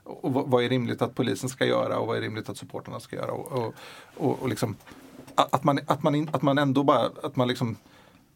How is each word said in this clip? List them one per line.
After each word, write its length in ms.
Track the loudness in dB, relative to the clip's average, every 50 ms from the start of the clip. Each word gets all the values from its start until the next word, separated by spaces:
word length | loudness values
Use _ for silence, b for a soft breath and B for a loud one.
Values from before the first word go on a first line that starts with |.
| B
Och 280 | -14 -12 -4 -2 0
vad, 160 | 0 0 2 4
vad 160 | 4 4 4
är 40 | 4
rimligt 340 | 2 0 0 -2 -2 -2
att 120 | -2 -2 0
polisen 340 | -2 0 0 -2 -2 -4 -8
ska 180 | -2 0 0
göra 320 | 2 2 2 2 0 0 -2
och 80 | 0
vad 100 | -2 -2
är 40 | -2
rimligt 280 | -2 -4 -6 -6 -8 -8
att 80 | -10
supporterna 440 | -12 -12 -12 -12 -12 -10 -10 -10 -12
ska 160 | -10 -10 -8
göra? 160 | -6 -6 -4
Och, 200 | -6 -6 -6 -4
och, 220 | -4 -4 -4 -4 B B B B B B B B B
och, 260 | -2 0 0 0 0
och 60 | -2 -4
liksom, 280 | -2 -2 -2 -4 -4 -8 B B B B B B B B -20 -2 0
a-, 140 | 2 2 2
att 140 | 0 2 2
man, 140 | 2 2 2 0
att 160 | -2 -2 2
man 120 | 2 2 2
in-, 160 | 2 0 0
att 100 | -2 0
man 160 | 2 4 4 4
ändå 240 | 4 4 4 4 4
bara, 260 | 6 6 4 4 2 -2 -4
att 140 | -8 -4 0
man 120 | 0 0 0
liksom 280 | 0 0 -2 -4 -4 b b b b b b b b b b b b